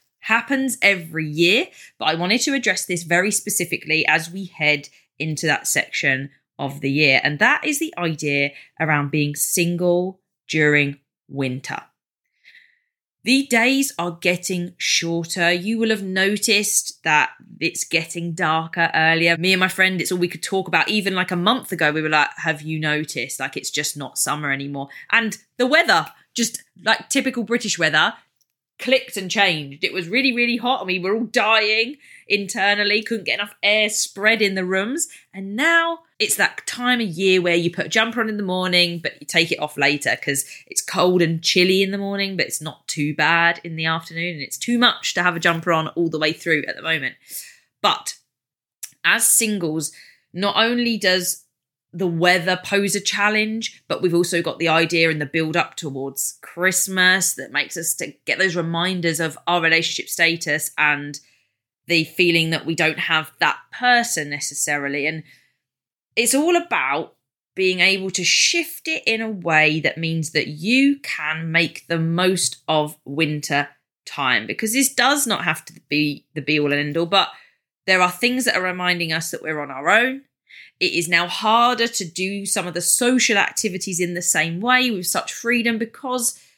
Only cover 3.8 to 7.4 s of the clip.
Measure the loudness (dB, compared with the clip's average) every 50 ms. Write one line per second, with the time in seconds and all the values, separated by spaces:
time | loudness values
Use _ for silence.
3.8 | -4 -2 -2 0 2 2 2 0 0 -4 -10 -10 -12 -12 -8 -2 0 0 0 0
4.8 | -2 -10 _ _ _ _ _ -8 -6 -6 -4 -2 0 0 0 0 0 -2 -2 -2
5.8 | -2 -2 -4 -2 0 0 0 0 -4 -8 _ _ _ _ _ -8 -6 -6 -6 -4
6.8 | -2 0 2 4 4 4 4 4 2 0 0 2